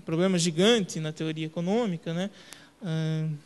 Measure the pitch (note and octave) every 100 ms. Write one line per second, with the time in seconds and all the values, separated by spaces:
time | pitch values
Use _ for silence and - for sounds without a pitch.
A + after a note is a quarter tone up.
0 | - D#3+ F#3+ F3+ E3+ D#3+ G3+ A#3 F3+ E3
1 | D#3 D#3 D#3+ D#3+ D#3 E3+ F3 A3 A3+ E3
2 | E3+ E3 G3 - - - - _ G3 D#3+
3 | D#3+ D#3+ D#3+ D3